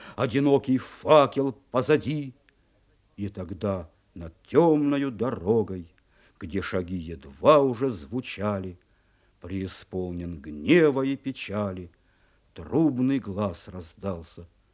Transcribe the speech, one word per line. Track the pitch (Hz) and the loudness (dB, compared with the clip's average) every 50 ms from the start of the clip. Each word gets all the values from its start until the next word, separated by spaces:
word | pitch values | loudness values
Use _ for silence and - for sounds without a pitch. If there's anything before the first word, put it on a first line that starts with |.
| - - - | -14 -14 -4
одинокий | - 123 127 104 139 143 143 139 139 139 - 131 123 | -2 -2 0 0 2 4 4 4 4 4 2 0 0
факел | - - - - - - 151 151 139 - - 135 135 139 - - _ _ | 0 -4 -12 -8 2 6 8 8 8 6 2 0 -2 -2 -4 -6 _ _
позади. | - 127 123 - 151 147 - - 151 151 143 135 - _ _ _ _ _ _ _ _ _ _ _ _ _ _ _ _ - | -2 -2 2 4 2 2 2 -2 -4 -4 -6 -8 -12 _ _ _ _ _ _ _ _ _ _ _ _ _ _ _ _ -10
И | 101 98 | -10 -8
тогда | - 98 92 82 - - - 101 98 92 82 - _ _ _ _ _ | -8 -8 -10 -10 -8 -4 -2 -2 -2 -2 -6 -10 _ _ _ _ _
над | 92 82 82 - _ _ | -14 -14 -14 -16 _ _
тёмною | - - 135 170 170 156 151 147 143 143 139 139 139 | 2 4 6 6 6 6 4 4 2 0 0 -2 -2
дорогой, | 120 98 110 127 131 - 82 92 113 117 104 - 95 92 85 82 _ _ _ _ _ _ _ _ _ _ | -2 -2 -2 -2 -2 -2 0 2 2 2 2 0 -4 -10 -10 -14 _ _ _ _ _ _ _ _ _ _
где | - 85 80 95 | -12 -6 -6 -4
шаги | 87 - - 95 90 85 92 | -4 -2 -2 -4 -4 -4 -6
едва | 92 80 80 85 78 - - 69 - - 127 156 147 | -8 -8 -8 -10 -12 -14 -18 -14 2 4 6 6 6
уже | 139 135 120 104 135 135 | 6 4 0 -2 -2 -4
звучали, | 117 87 73 69 - 131 127 - - - 98 104 104 98 92 92 87 - _ _ _ _ _ _ _ _ _ _ _ _ | -4 -4 -8 -8 -8 -8 -8 -8 -8 -6 -4 -4 -2 -4 -6 -8 -12 -14 _ _ _ _ _ _ _ _ _ _ _ _
преисполнен | - 78 95 95 95 92 - - - - - 92 92 90 87 87 87 87 85 78 | -12 -8 -6 -6 -6 -6 -8 -12 -14 -10 -8 -6 -6 -6 -6 -8 -8 -8 -10 -10
гнева | 71 78 76 73 73 101 151 175 160 151 131 135 | -12 -12 -12 -6 0 4 6 6 6 6 4 2
и | 135 135 139 | -2 -2 -4
печали, | 131 - 135 131 - - - 98 107 104 101 95 92 90 82 - _ _ _ _ _ _ _ _ _ _ _ _ | -4 -6 -10 -10 -10 -10 -6 -4 -4 -4 -4 -4 -8 -10 -14 -18 _ _ _ _ _ _ _ _ _ _ _ _
трубный | - 85 71 - 143 165 151 131 123 127 131 139 135 | -16 -10 -2 0 2 2 2 2 2 0 0 0 -2
глас | - 104 95 95 107 98 85 - - - | -2 -4 -4 -2 -2 -2 -4 -6 -12 -14
раздался: | - 92 85 80 - - - 98 92 85 82 - - - 85 - _ _ _ _ | -14 -14 -14 -16 -16 -8 -6 -6 -6 -6 -10 -14 -18 -20 -20 -20 _ _ _ _